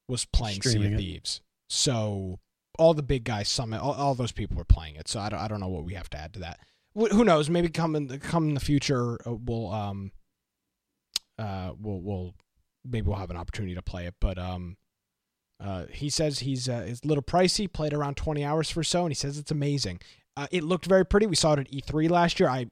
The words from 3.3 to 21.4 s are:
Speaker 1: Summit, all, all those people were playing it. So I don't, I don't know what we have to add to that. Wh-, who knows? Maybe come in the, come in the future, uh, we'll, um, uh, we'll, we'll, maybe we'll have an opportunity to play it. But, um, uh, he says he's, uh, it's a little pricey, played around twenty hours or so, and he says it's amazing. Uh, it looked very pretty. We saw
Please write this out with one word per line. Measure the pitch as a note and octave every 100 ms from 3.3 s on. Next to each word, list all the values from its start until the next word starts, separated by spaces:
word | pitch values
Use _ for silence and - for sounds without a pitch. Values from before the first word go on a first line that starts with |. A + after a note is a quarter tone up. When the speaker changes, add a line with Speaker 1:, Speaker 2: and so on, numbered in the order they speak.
| G#2 G#2
Speaker 1:
Summit, | - A2+ A2
all, | C3
all | C3+ C#3+ B2+
those | A#2
people | - G2+ -
were |
playing | - - D#2 D2+
it. | -
So | A2+
I | G#2
don't, | F#2+
I | G#2+
don't | G#2
know | F#2
what | F2
we | E2+ F#2+
have | D#2+
to | D2+
add | E2
to | G#2
that. | E2 - _ _ _ G#3
Wh-, | A3+
who | G3+
knows? | G#3+ D#3 D3
Maybe | F3 F3
come | D#3+ E3 D3+
in | C#3
the, | C#3
come | - E3+ D#3
in |
the | C#3
future, | - C#3+ - B2+ A#2+ A#2 A#2+
uh, |
we'll, | A#2 A#2+ A2+ G2+
um, | G#2+ G2+ G2 G2 - _ _ _ _ _ _ _ _ _ - _ -
uh, | G#2 F#2+ F#2 B1+
we'll, | G#2+ F#2+
we'll, | F#2+ F#2+ F2+ - _ _ _ _ B2+
maybe | A2+ G2+
we'll | F#2+
have | F2+
an | F2
opportunity | E2+ - F#2+ F2+
to |
play | - F2+ F2
it. | -
But, | G#2 F2+
um, | F2+ F2+ F2 F#2 _ _ _ _ _ _ _ -
uh, | G2 F#2 -
he | - D3
says | D3+ D#3 C#3
he's, | C3+ C3 B2+
uh, | A#2+ F2+
it's | A#2+
a | D3+
little | C#3+
pricey, | - F3 F#3 - G3+
played | - D3+
around | D3 C#3+ C#3
twenty | D#3+ D3 C#3+
hours | D#3+ D3+ E3
or |
so, | D3 F3
and | F3
he | C#3+
says | C#3+ D3
it's | -
amazing. | D3+ C#3+ C#3+ G2 F2+ - - _ C#3
Uh, | C#3+
it | F3+
looked | D#3 F#3 E3+
very | F#3+
pretty. | F3+ G#3 A3
We |
saw | D#3+